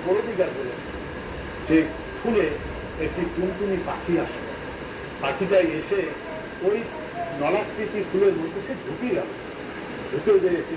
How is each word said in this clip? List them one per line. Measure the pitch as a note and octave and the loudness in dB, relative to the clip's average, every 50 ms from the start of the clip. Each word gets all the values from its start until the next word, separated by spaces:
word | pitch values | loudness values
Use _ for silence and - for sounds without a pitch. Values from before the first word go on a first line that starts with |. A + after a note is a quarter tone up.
| - | 2
করবি | F3 F#3+ A3 A#3 A#3 G3+ F3+ | 2 4 4 2 0 2 2
গাছ | E3+ D3 C3+ | 2 2 0
বলে, | C3+ B2+ C3 - - - - - - - - - - - - - - - - - - - | -4 -4 -4 -6 -6 -8 -8 -8 -8 -8 -8 -8 -8 -8 -8 -8 -8 -8 -8 -8 -4 2
সেই | - D#3+ D#3+ D3+ - - - - - - - - | 4 6 6 6 4 -2 -6 -8 -8 -6 -2 0
ফুলে | A#3 A3+ G3 D#3+ D3 D3 - - - - - - - - D#3+ D#3+ | 2 4 4 4 4 0 -2 -4 -6 -6 -6 -8 -6 -4 -2 -2
একটি | D#3 - F3 E3 - - | -2 0 -2 -2 -2 0
টুনটুনি | F3 F#3 F#3+ F#3 - G#3 G3 F#3+ E3+ - | 0 0 0 0 -2 0 0 0 0 -2
পাখি | C#3+ C#3 - - F3+ E3+ D#3 | -4 -4 -4 0 2 2 2
আসে। | - - - - - - - - - - - - - - - - - - - - | 2 0 -4 -6 -6 -8 -8 -8 -8 -8 -8 -8 -10 -10 -10 -10 -10 -10 -6 -4
পাখিটা | - C#3 - - F#3+ F3 G3 | -2 -2 0 0 2 6 6
এসে | F#3 F3 D#3+ D3+ D#3 - - G3+ F#3+ D#3+ D3+ D3 - - - - - - - - - | 6 6 6 2 0 0 0 2 2 2 0 -2 -6 -8 -8 -8 -8 -8 -8 -6 0
ওই | F3+ G3 A3 A#3 - - - - - - - F3 E3+ E3+ D3 C#3+ | 2 2 2 2 0 -4 -6 -8 -8 -8 -6 -6 -4 -4 -2 0
নলাকৃতি | C#3+ D#3+ F#3 G#3+ G#3 - - G#3 G#3+ F3+ G#3 G#3 F3 - | 0 2 2 2 0 0 -4 -4 -4 -2 -2 -2 -2 0
ফুলের | F#3 F#3+ G3+ F#3+ E3 D#3+ | 4 6 6 6 6 4
মধ্যে | E3 E3 - G3 | 0 -2 -4 -4
সে | - - C4 F#3 - | -4 -4 -6 -6 -4
ঝুঁকে | - - - B3 A#3+ F3+ | -6 -4 -2 0 0 0
গেল, | C#3+ - - - - - - - - - - - - - - - - - - | 0 0 -2 -6 -8 -10 -10 -10 -10 -10 -10 -8 -8 -8 -8 -8 -8 -6 -4
ঝুঁকে | C3 D3+ - G#3+ G3+ F#3 | -2 0 4 6 6 8
যেয়ে | F#3 F3+ F3 D#3 - | 6 6 2 2 0
সে | - D#3+ | -2 -4